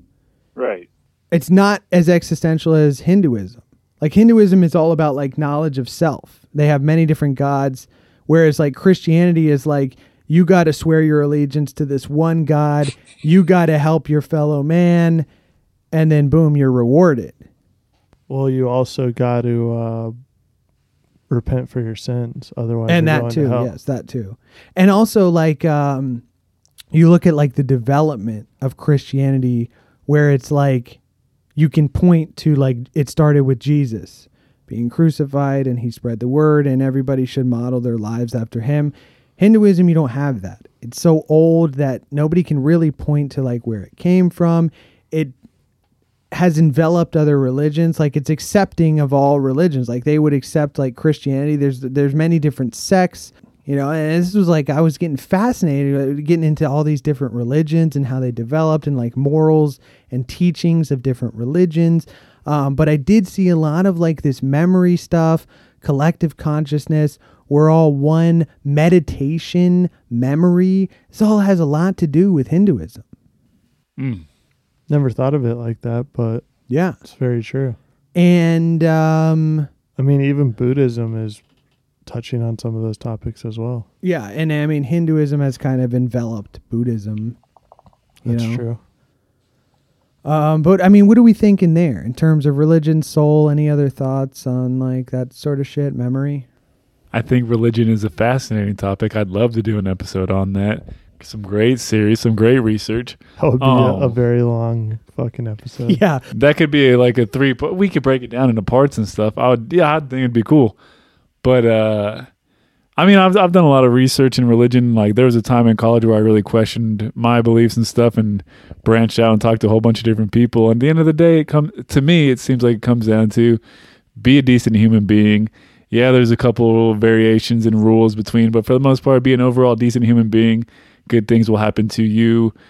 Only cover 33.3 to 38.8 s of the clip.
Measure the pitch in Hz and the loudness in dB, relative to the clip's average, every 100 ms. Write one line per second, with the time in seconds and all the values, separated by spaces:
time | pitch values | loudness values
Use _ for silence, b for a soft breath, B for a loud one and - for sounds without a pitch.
33.3 | 143 135 127 143 147 131 110 - - _ | 2 0 -2 -2 -2 -2 -6 -12 -20 _
34.3 | _ _ _ - 110 120 - 165 147 139 | _ _ _ -12 -8 -6 0 0 0 -4
35.3 | 139 139 139 131 120 117 - 120 113 123 | -4 -2 -2 -4 -4 -6 -8 -8 -6 -4
36.3 | 143 156 151 143 131 135 135 131 131 131 | 0 2 2 0 0 -2 -2 -4 -4 -4
37.3 | 139 127 117 123 123 120 117 104 117 117 | -4 -2 -2 -4 -4 -4 -6 -6 -6 -6
38.3 | 120 117 117 117 147 | -6 -8 -6 -4 -2